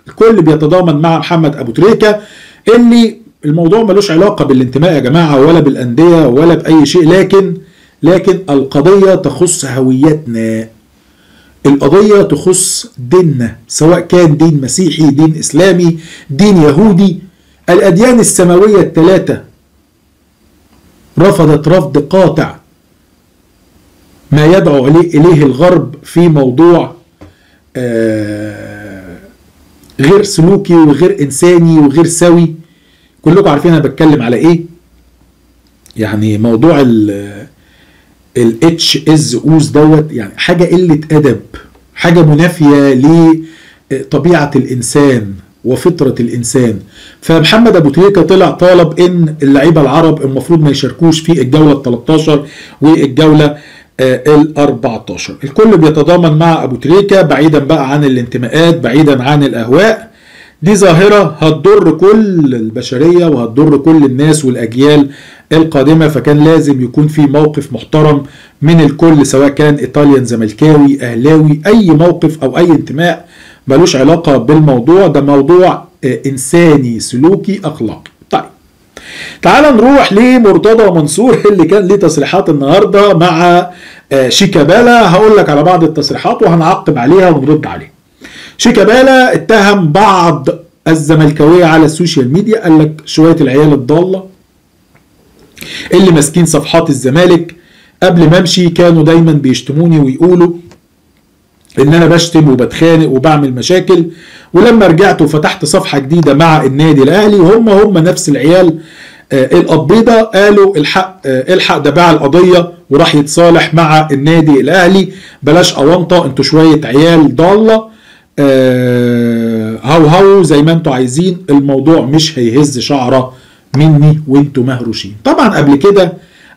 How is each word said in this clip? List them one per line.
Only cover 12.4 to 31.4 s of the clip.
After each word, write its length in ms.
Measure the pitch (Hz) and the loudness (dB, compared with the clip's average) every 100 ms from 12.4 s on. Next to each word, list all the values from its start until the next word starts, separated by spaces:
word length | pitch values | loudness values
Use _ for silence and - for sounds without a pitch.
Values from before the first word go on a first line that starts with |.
| 180 180 - - - - | -2 -2 -4 -8 -12 -16
ديننا، 580 | 123 180 170 131 117 - - | -2 0 0 -2 -6 -8 -12
سواء 320 | - 156 135 | -2 0 0
كان 360 | - 180 170 143 | 0 2 2 2
دين 240 | 165 147 | 0 0
مسيحي، 480 | 127 - 180 156 156 | -4 -4 -4 0 0
دين 240 | 135 160 156 | 2 0 -2
إسلامي، 600 | - 147 190 180 170 165 - - - | -4 0 0 2 0 -2 -8 -20 -10
دين 260 | 139 208 185 | 0 2 4
يهودي. 600 | 147 139 220 175 196 160 - _ _ _ - | 2 2 2 2 0 -2 -12 _ _ _ -2
الأديان 500 | 175 196 175 247 240 | 0 2 2 2 2
السماوية 600 | 170 - 175 175 214 202 | 0 0 0 2 2 2
الثلاثة 640 | 147 - 165 185 - 120 - _ _ _ _ _ _ _ _ _ _ _ _ _ _ _ _ - | 0 0 2 0 -2 -8 -10 _ _ _ _ _ _ _ _ _ _ _ _ _ _ _ _ -2
رفضت 500 | 185 196 156 147 151 | 0 0 0 0 0
رفض 300 | 180 139 143 | -2 0 -4
قاطع 560 | 139 190 175 156 117 - _ _ _ _ _ _ _ _ _ _ _ _ _ _ _ _ - | -2 0 0 -2 -6 -10 _ _ _ _ _ _ _ _ _ _ _ _ _ _ _ _ -4
ما 140 | 147 156 | 0 2
يدعو 420 | 190 165 143 127 | 2 2 0 2
إليه، 300 | 160 170 147 | 2 2 2
إليه 220 | 170 156 139 | 2 2 0
الغرب 480 | 123 175 175 127 - | 0 0 0 -2 -12
في 260 | - 165 170 | -6 0 2
موضوع، 640 | 147 127 123 170 165 135 - _ _ - _ _ _ _ 131 | 2 0 2 2 2 -2 -12 _ _ -20 _ _ _ _ -10
آه، 1400 | 123 113 113 110 104 104 107 104 104 104 104 95 92 82 - _ _ _ _ _ _ - | -6 -4 -4 -4 -8 -10 -14 -16 -18 -20 -20 -20 -20 -20 -20 _ _ _ _ _ _ -2
غير 220 | 139 196 | 2 2
سلوكي 520 | 202 - 165 196 - | 0 0 0 0 0
وغير 420 | 170 156 143 180 135 | 2 4 2 0 -2
إنساني 580 | 143 - | -6 -2